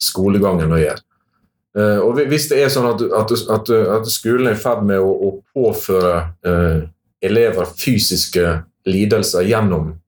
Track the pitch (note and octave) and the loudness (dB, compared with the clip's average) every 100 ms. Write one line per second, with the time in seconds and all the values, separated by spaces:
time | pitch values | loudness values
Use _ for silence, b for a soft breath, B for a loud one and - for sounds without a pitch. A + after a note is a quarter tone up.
0 | - F#2 G2 G2 G2 F2 D#2+ E2 D2 A#1 | -6 -2 0 2 2 2 0 2 0 -4
1 | - _ _ _ _ _ _ G#2 G#2 G#2 | -12 _ _ _ _ _ _ 0 0 2
2 | A2+ B2+ C3+ D3 C#3+ C3+ C3+ C3+ A#2+ A2 | 2 0 0 0 0 0 2 2 0 0
3 | A2 G2+ - A#2 - G#2+ A2+ A2+ F#2+ G#2+ | -2 0 0 -2 -2 -2 2 2 2 0
4 | A2+ - A2+ B2 B2 G#2+ B2+ A2 G2+ G2 | -2 -4 -2 0 0 0 -2 -2 0 2
5 | F#2+ F#2+ G2 F#2+ - C#3 A2+ - - F#2 | 0 0 -2 -4 -8 -2 0 -2 -2 0
6 | F2+ E2+ E2 - F2+ F2 E2+ D#2+ D#2 - | 2 0 -4 -6 -2 2 2 0 -4 -12
7 | _ _ F#2+ A2 A2+ F2+ E2 - - G#2+ | _ _ 0 2 2 0 -4 -4 0 0
8 | - F2+ - F2+ E2+ E2 - _ F#2+ F#2+ | 0 -2 -2 0 0 -2 -8 _ -2 0
9 | G#2 A2 F#2+ F2+ F#2 A2+ G2+ E2 D#2 D#2+ | 2 0 0 -2 0 2 2 0 -4 -10